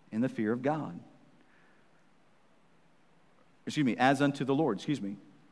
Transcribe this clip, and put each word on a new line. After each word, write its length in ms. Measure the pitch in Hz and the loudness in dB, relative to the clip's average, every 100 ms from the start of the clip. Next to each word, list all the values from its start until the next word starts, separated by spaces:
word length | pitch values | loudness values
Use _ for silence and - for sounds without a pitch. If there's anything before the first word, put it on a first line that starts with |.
| - | -8
in 100 | 107 | -2
the 80 | 127 | -2
fear 220 | - 107 | 0 -2
of 100 | 123 | 0
God." 380 | 131 156 110 87 - - - - - - - - - - - - - - _ _ _ _ _ _ - _ _ - - _ - | -2 -2 -6 -10 -16 -20 -20 -20 -20 -20 -20 -20 -20 -20 -20 -20 -20 -20 _ _ _ _ _ _ -20 _ _ -20 -20 _ -6
Excuse 200 | 151 131 | 0 2
me, 100 | 107 | 4
"as 240 | 131 139 | 4 4
unto 220 | 143 139 131 | 2 0 0
the 100 | 139 | 2
Lord," 220 | 160 101 | 2 -2
excuse 240 | - 139 | -4 -4
me. 160 | 98 101 - - - | -6 -10 -16 -20 -20